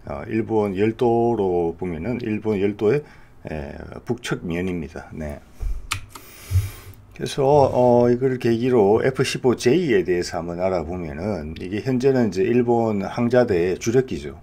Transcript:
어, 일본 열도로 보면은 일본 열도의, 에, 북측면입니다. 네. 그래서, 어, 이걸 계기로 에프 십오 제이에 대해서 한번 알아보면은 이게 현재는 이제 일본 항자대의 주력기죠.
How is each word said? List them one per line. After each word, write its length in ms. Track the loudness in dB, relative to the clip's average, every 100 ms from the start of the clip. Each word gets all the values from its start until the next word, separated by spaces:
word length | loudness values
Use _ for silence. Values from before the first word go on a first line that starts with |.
어, 180 | -12 -10 -6
일본 480 | -4 0 0 0 0
열도로 1000 | 0 2 2 2 2 2 0 2 0 -2
보면은 400 | -6 -6 -6 -4
일본 400 | -4 -4 -2 0
열도의, 420 | 0 0 2 2 -2 -18 -20 -16 -10
에, 220 | -8 -10 -12 -14 -10
북측면입니다. 1040 | -8 -6 -6 -6 -4 -4 -4 -6 -8 -12 -14
네. 260 | -12 -10 -12 -16 -8 -6 -6 -8 -12 -12 -20 -20 -18 -2 -2 -2 -8 -20 -20 -18
그래서, 280 | -10 -6 0 4 6 4
어, 380 | 4 4 6 4
이걸 280 | 2 0 0
계기로 600 | 0 0 2 4 6 4
에프 220 | 2 0
십오 320 | -2 0 0 2
제이에 480 | 4 4 4 2
대해서 320 | 2 0 -2 -6
한번 240 | -6 -2
알아보면은 960 | 0 0 -4 -8 -8 -6 -4 -4 -6 -10
이게 220 | -8 -6
현재는 480 | -2 0 2 2 2
이제 140 | 0
일본 600 | 2 2 2 2 2 -2
항자대의 760 | -4 -2 2 2 4 2 0 -2
주력기죠. 600 | 0 0 0 -4 -10 -14